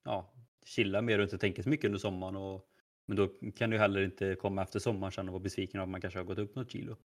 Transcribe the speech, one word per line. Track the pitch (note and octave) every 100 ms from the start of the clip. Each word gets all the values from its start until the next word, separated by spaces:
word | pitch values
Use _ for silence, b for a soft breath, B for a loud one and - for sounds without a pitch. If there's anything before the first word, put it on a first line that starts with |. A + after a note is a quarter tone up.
ja, | - G2+ F2+ - - _ -
chilla | - G2+ G2
mer | A#2 G#2+
och |
inte | G2+ F#2+
tänka | G2+ F#2+
så | C3
mycket | D3+ G#2+
under | G2+
sommaren | G2+ F#2 F#2 G2
och, | G2 F#2+ - b _ _ -
men | G2
då | G2 - A2+ -
kan | A#2
du | A2
heller | G#2+ G2
inte | F#2+ - G2 F#2
komma | G2+ G2
efter | F#2 G#2
sommaren | A#2+ G2+ F#2+
sen | F#2+ F#2
och |
vara | F#2
besviken | F#2+ - F#2+ G2
av |
att | F#2
man | F#2
kanske | F2+ F#2
har | F2+
gått | F#2+
upp | G#2 -
något | B2+
kilo. | - - A2